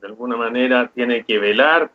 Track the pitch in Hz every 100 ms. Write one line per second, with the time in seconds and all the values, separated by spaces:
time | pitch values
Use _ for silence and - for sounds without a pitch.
0 | 98 110 123 117 117 120 127 127 120 -
1 | 120 117 113 107 101 107 143 160 156